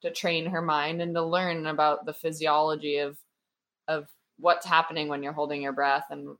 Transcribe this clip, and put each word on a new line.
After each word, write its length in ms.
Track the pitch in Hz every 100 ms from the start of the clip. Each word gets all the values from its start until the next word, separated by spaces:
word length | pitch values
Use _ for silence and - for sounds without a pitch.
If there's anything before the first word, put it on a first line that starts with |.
to 100 | 170
train 360 | 170 185 165 160
her 140 | 180
mind 400 | 170 151 147 165
and 140 | 170 170
to 80 |
learn 420 | 165 175 185 165 156
about 400 | 151 151 147 -
the 80 |
physiology 840 | 151 165 156 156 151 156 151 151 147
of, 200 | 143 147 _ _ _ _ _ _ -
of 220 | 156 147 _ _ _
what's 280 | 165 170 180
happening 420 | 165 160 165 151
when 160 | 143
you're 80 | 139
holding 300 | 156 147 147
your 100 | 139
breath 360 | 135 143 139 143
and 260 | 143 143 143